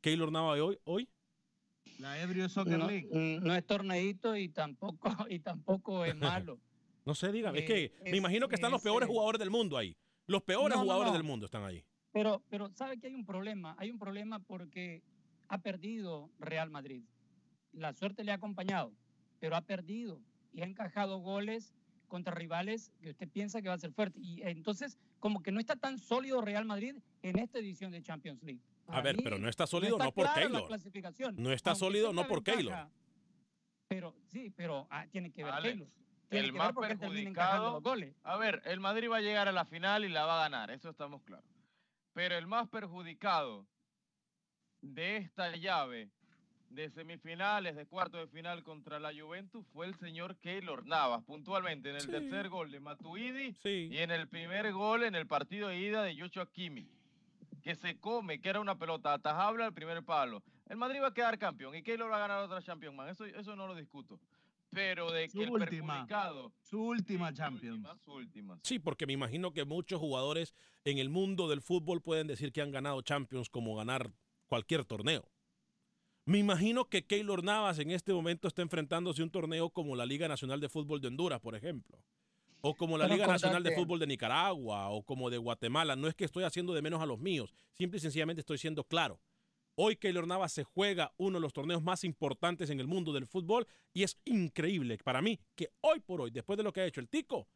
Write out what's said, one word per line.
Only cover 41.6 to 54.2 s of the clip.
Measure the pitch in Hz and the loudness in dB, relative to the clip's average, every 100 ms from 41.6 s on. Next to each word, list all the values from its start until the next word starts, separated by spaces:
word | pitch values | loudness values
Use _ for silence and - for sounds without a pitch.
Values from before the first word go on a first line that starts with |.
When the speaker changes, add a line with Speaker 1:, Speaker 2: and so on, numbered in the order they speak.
| _ _ _ _ _ | _ _ _ _ _
Speaker 4:
Pero | - 180 175 | -4 0 0
el | 170 | 0
más | 226 233 | -2 -2
perjudicado | 220 196 180 185 - 202 170 135 104 98 _ _ _ _ _ _ _ _ _ _ _ | -6 -8 -10 -12 -4 2 2 2 -6 -14 _ _ _ _ _ _ _ _ _ _ _
de | 139 135 175 214 | -16 -6 -4 -4
esta | 175 - 175 170 | -6 -4 -4 -2
llave | 190 175 131 120 202 _ _ _ _ _ _ | 0 2 2 -4 -10 _ _ _ _ _ _
de | - 156 | -10 -10
semifinales, | 156 160 165 165 170 196 208 180 151 | -10 -14 -14 -12 -2 0 0 -2 -8
de | 147 | -8
cuarto | 185 180 180 | -4 -4 -4
de | 160 | -12
final | 151 165 175 | -10 -8 -8
contra | 160 156 139 151 | -10 -16 -10 -8
la | 151 | -8
Juventus | 151 156 180 196 233 196 | -10 -12 -12 -12 -18 -18
fue | - 180 | -10 -10
el | 185 | -8
señor | 175 160 180 190 | -10 -8 -10 -10
Keylor | 175 190 180 131 120 | -8 -8 -6 -8 0
Navas, | 160 135 117 117 | 2 4 2 -4
puntualmente | 151 147 190 180 147 135 | -14 -4 -2 -2 -4 -6
en | 143 | -6
el | |
Speaker 1:
Sí. | 262 | -4
Speaker 4:
tercer | - 285 196 190 | -4 -4 -4 -4
gol | 180 156 | -6 -8
de | 139 | -8
Matuidi | 147 143 160 180 247 262 269 190 | -12 -12 -10 -8 -6 -6 -8 -6
Speaker 1:
Sí. | 202 196 165 | -4 -2 -2
Speaker 4:
y | 151 | -2
en | 165 | 0
el | 170 | -2